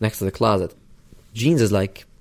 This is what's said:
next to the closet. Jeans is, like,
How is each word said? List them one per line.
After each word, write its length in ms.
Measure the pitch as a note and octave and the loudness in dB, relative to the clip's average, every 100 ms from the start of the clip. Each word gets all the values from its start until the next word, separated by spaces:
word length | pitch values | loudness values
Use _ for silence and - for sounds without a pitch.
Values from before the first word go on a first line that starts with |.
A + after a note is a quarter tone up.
next 180 | G#2+ - | -4 -2
to 60 | |
the 60 | G2 | -6
closet. 440 | - A2+ G2 F2 - - - _ - _ | 0 0 0 -2 -10 -20 -20 _ -20 _
Jeans 300 | A2+ C3+ D#3+ | -2 0 2
is, 100 | A2 | 2
like, 320 | G2+ G2 - - - | 2 -2 -8 -20 -20